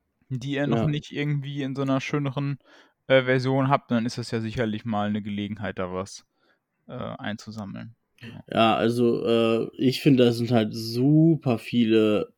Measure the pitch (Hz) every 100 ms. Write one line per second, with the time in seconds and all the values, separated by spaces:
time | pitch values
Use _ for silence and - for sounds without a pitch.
0 | _ _ - 127 139 139 143 117 107 -
1 | - - 147 143 135 143 135 135 135 135
2 | - 147 143 143 139 139 _ - _ _
3 | - 131 127 131 127 135 135 139 - 120
4 | 117 - 113 117 110 110 110 104 117 104
5 | 104 107 104 101 101 104 95 95 90 92
6 | 98 - _ _ _ _ _ _ - 127
7 | 113 - 107 107 - 107 107 117 117 -
8 | _ _ 117 104 - - 113 98 113 120
9 | 117 - - 117 113 113 - - 127 127
10 | 156 127 120 117 117 117 110 113 113 117
11 | 135 151 160 156 131 113 - 120 110 110
12 | 107 104 -